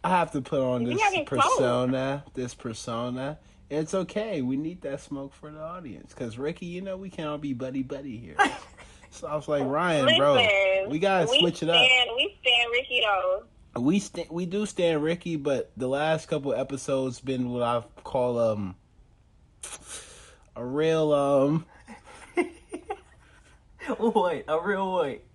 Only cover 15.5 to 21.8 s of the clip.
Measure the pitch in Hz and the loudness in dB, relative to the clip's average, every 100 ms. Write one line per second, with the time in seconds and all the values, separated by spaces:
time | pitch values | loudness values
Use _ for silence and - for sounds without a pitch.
15.5 | 135 - - 127 135 156 160 - 151 139 | -2 -2 -6 -2 0 0 0 -2 -4 -2
16.5 | 131 139 135 - 135 131 123 135 127 123 | -2 -4 -6 -2 -2 -2 -6 -6 -4 -2
17.5 | 123 120 120 110 - - 135 123 120 113 | -2 0 0 -4 -16 -4 0 0 2 2
18.5 | 104 95 90 _ - - _ _ _ _ | 0 -6 -10 _ -20 -20 _ _ _ _
19.5 | _ - - - - - - - - - | _ -16 -16 -16 -18 -18 -20 -20 -20 -20
20.5 | - 123 143 160 160 151 143 139 143 143 | -10 -4 0 2 4 4 4 6 6 6
21.5 | 156 - - | 2 -2 -20